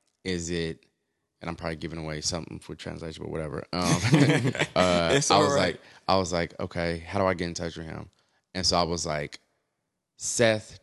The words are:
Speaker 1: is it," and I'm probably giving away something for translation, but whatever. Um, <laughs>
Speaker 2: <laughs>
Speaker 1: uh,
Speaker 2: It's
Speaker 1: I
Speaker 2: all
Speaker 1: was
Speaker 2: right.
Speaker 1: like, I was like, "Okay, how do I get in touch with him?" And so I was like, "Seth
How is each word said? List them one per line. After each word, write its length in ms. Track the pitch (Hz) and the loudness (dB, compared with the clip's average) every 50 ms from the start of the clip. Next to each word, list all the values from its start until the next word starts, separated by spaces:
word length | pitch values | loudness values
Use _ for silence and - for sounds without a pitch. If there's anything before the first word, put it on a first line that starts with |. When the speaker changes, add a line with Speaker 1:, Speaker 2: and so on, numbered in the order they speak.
| _ _ _ _ - | _ _ _ _ -6
Speaker 1:
is 240 | 95 90 87 82 82 | -4 -4 -4 -4 -4
it," 360 | 87 85 82 82 80 - _ _ _ _ _ _ _ _ _ _ _ _ | -2 -2 -2 -4 -6 -10 _ _ _ _ _ _ _ _ _ _ _ _
and 100 | - 85 | -10 -10
I'm 60 | 85 | -8
probably 220 | - 85 82 82 | -6 -6 -6 -6
giving 200 | 76 73 80 78 82 | -6 -8 -8 -8 -8
away 200 | 78 78 78 78 | -8 -8 -8 -6
something 380 | 76 - 90 82 76 - - 82 | -4 -4 -4 -4 -6 -10 -12 -14
for 160 | - - 80 | -12 -14 -14
translation, 480 | - - 85 80 80 82 82 78 80 78 | -12 -10 -12 -10 -10 -10 -12 -10 -10 -10
but 80 | 76 | -8
whatever. 320 | 78 80 78 76 69 - - - | -6 -6 -6 -6 -8 -8 -8 -6
Um, 100 | - 87 90 87 87 87 92 117 | -4 0 2 2 2 2 4 4
<laughs> 420 | 139 151 143 - 160 135 117 131 - - | 6 6 6 6 4 2 2 0 -2 -2
Speaker 2:
<laughs> 140 | - - - | -4 0 2
Speaker 1:
uh, 340 | 85 92 90 87 87 85 82 131 | 2 4 4 4 4 4 4 2
Speaker 2:
It's 160 | 139 147 - | 2 4 4
Speaker 1:
I 40 | - | 6
Speaker 2:
all 80 | 101 151 | 6 6
Speaker 1:
was 100 | 143 143 | 6 4
Speaker 2:
right. 40 | 117 92 87 - | 4 2 2 -2
Speaker 1:
like, 80 | - - - - - _ - | -4 -10 -20 -20 -8 _ 2
I 80 | 92 | 2
was 160 | 95 92 82 90 | 2 2 2 0
like, 260 | 85 85 - - - | -2 -2 -2 -4 -8
"Okay, 400 | 101 90 - 87 85 85 85 82 | -8 -6 -4 -2 -2 -2 -2 -4
how 180 | 82 85 92 | -6 -4 -2
do 80 | 101 98 | 0 2
I 80 | 92 95 | 2 0
get 140 | 85 90 | 0 -2
in 60 | 87 82 | -4 -4
touch 240 | - 87 85 80 | -6 -6 -8 -8
with 80 | 82 80 | -10 -10
him?" 220 | 80 80 78 78 85 _ _ _ _ _ _ _ _ - | -10 -12 -12 -12 -16 _ _ _ _ _ _ _ _ -6
And 120 | 95 87 | -2 0
so 120 | 87 90 | 2 4
I 60 | 87 87 | 4 2
was 220 | 82 87 85 80 | 2 0 -2 -2
like, 340 | 82 78 76 73 71 - - _ _ _ _ _ _ _ _ _ _ _ _ _ _ _ | -2 -2 -4 -4 -6 -10 -16 _ _ _ _ _ _ _ _ _ _ _ _ _ _ _
"Seth 600 | - - - - - 120 113 110 107 - - - - | -10 -8 -4 2 4 4 4 4 2 -2 -10 -18 -8